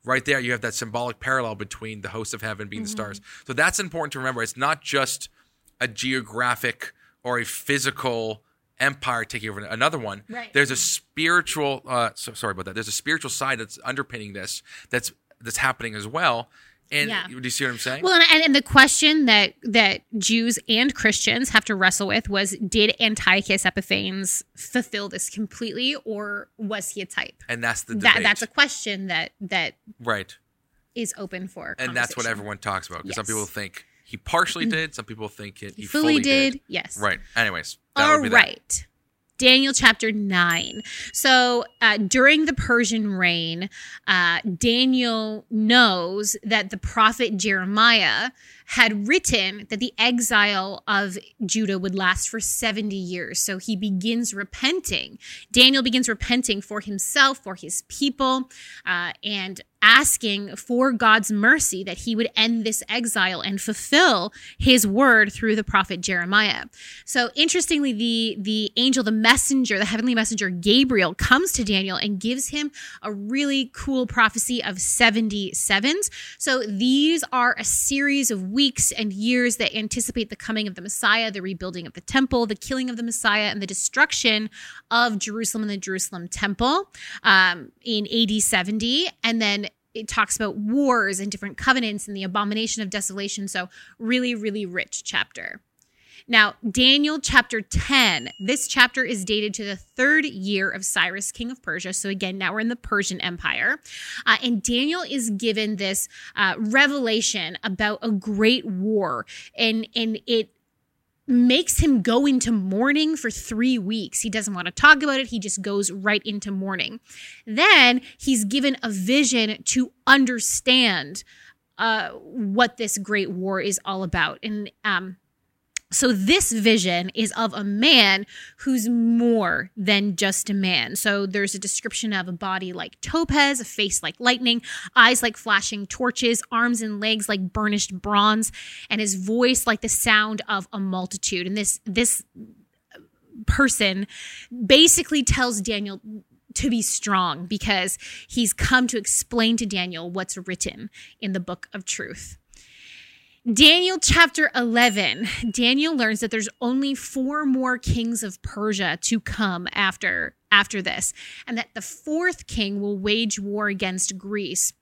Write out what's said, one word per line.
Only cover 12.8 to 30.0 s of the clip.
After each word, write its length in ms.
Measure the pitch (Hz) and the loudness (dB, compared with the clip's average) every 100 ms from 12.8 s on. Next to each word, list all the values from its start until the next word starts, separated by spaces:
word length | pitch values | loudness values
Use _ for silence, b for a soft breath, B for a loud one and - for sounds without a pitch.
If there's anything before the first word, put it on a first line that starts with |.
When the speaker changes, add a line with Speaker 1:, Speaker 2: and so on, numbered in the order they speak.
| 107 | -6
Speaker 1:
a 20 | |
spiritual 380 | - - 156 135 | -6 -2 -4 -4
side 300 | - 135 123 | -4 -4 -4
that's 200 | 110 - 127 | -6 -10 -8
underpinning 480 | 131 135 120 104 | -6 -8 -10 -12
this, 280 | 98 95 - B B B | -12 -10 -10 B B B
that's, 240 | 123 - _ _ _ | -4 -4 _ _ _
that's 160 | 117 - | -8 -2
happening 360 | 131 131 113 107 | -2 -2 -8 -8
as 100 | 104 | -8
well. 440 | 147 170 117 117 b b b _ | -2 0 -2 -6 b b b _
And 160 | 147 147 | -2 -2
Speaker 2:
Yeah. 180 | 208 175 | -4 -6
Speaker 1:
do 140 | 127 | -8
you 80 | 123 | -6
see 160 | - 135 | -2 -4
what 60 | |
I'm 80 | 120 | -4
saying? 240 | 127 131 | -6 -2
Speaker 2:
Well, 100 | 370 | 2
and, 100 | 349 330 | 6 6
and, 120 | 311 320 | 6 6
and 100 | 277 | 2
the 60 | |
question 640 | - 277 262 - 302 311 262 | 6 8 8 6 4 4 6
that, 300 | 208 196 - | 6 4 -2
that 400 | 240 220 202 190 _ 220 | 0 4 4 0 _ -4
Jews 420 | 185 226 233 220 - | 0 2 0 -4 -2
and 240 | 220 269 | 0 2
Christians 560 | - 220 208 - 240 262 | 2 0 2 0 0 4
have 160 | - - | 4 4
to 100 | 196 | 2
wrestle 320 | 185 - 196 | 2 2 0
with 220 | 208 - | -2 0
was, 220 | 196 196 196 | -2 -2 -4
did 380 | 196 226 214 - | -2 2 2 2
Antiochus 680 | 226 214 - 190 - 190 185 | 0 2 2 2 2 0 0
Epiphanes 800 | 196 - 190 190 190 185 - - - | -2 -4 -4 -4 -6 -4 -6 -8 -18
fulfill 540 | - 247 233 208 202 | -6 -6 -4 -8 -8
this 200 | - - | -8 -10
completely, 680 | - 214 - 233 208 254 294 - | -8 -10 -8 -8 -4 -4 -4 -8
or 440 | 208 208 202 - _ | -10 -8 -10 -12 _
was 340 | 208 208 - | -8 -8 -8
he 100 | - | -10
a 40 | 185 | -8
type? 360 | - - _ - | -8 -8 _ -12
Speaker 1:
And 140 | 117 | -6
that's 200 | 117 113 | -4 -4
the 120 | - 113 | -6 0
Speaker 2:
That, 180 | 104 | 2
Speaker 1:
debate. 100 | - | 4
Speaker 2:
that's 200 | - 208 | 2 0
a 40 | 220 | -4
question 600 | - 285 - 220 196 190 | 0 -2 -2 -8 -8 -6
that, 240 | 165 165 _ | -6 -6 _
that 320 | 190 190 151 - - | -6 -4 -4 -8 -20
Speaker 1:
Right. 380 | - | -10